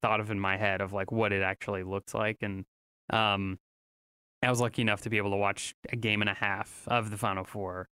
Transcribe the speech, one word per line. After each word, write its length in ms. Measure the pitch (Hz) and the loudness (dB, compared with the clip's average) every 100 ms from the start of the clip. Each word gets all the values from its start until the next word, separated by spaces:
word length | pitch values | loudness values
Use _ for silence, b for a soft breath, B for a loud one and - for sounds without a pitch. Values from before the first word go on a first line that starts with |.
thought 160 | 117 110 | 2 2
of 100 | 107 | 0
in 100 | 101 | 0
my 160 | 98 95 | 0 2
head 240 | 104 95 | 2 2
of, 120 | 95 | -2
like, 180 | 101 95 | -2 -2
what 220 | 113 107 | 0 2
it 80 | 98 | 2
actually 400 | 95 98 - 101 | 0 -2 -4 -4
looked 300 | 92 98 - | -4 -6 -4
like. 240 | 110 107 110 | -2 -2 -2
And, 200 | 104 95 - _ _ _ - | -4 -6 -10 _ _ _ -2
um, 480 | 110 107 98 95 95 _ _ _ _ _ _ _ _ | 2 4 2 0 -6 _ _ _ _ _ _ _ _
I 60 | 123 | 0
was 100 | 120 | 2
lucky 220 | 120 123 | 2 2
enough 180 | 110 101 | 2 2
to 80 | 113 | 0
be 80 | 107 | 0
able 140 | 101 | 2
to 60 | 98 | 2
watch 360 | 101 101 - - - | 2 0 -6 -10 -8
a 40 | 123 | -2
game 260 | 110 104 | 0 2
and 80 | 101 | 2
a 40 | 98 | 0
half 520 | 104 98 - - - | 0 -2 -4 -10 0
of 220 | 120 107 | 0 0
the 80 | 101 | -2
Final 260 | 113 95 | -2 -2
Four 440 | 92 104 95 90 92 | -4 -6 -6 -6 -8